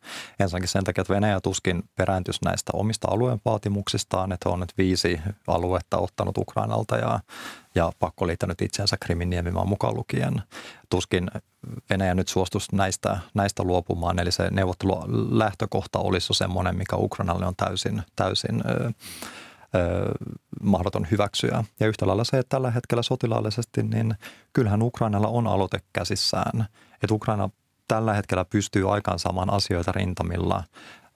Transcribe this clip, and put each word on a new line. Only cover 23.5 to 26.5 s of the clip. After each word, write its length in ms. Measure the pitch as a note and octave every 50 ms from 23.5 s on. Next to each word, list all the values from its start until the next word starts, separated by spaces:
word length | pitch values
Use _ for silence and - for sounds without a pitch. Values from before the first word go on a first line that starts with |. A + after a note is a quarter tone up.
| G#2+ A#2+ A#2 - - A#2
niin 320 | A2 A2 A2+ A2+ A2+ A2+ A2 - - - - - _ _
kyllähän 300 | - - A#2 G2+ G#2 G#2+
Ukrainalla 460 | A2+ A#2+ - - A#2+ A2 G#2 G2+ G#2+ A2
on 180 | A#2 A#2+ A#2
aloite 320 | G#2+ F#2+ G2 F#2+ F2+ - G2 - _
käsissään. 720 | - G2 G2+ - G2+ - - - - F#2+ - -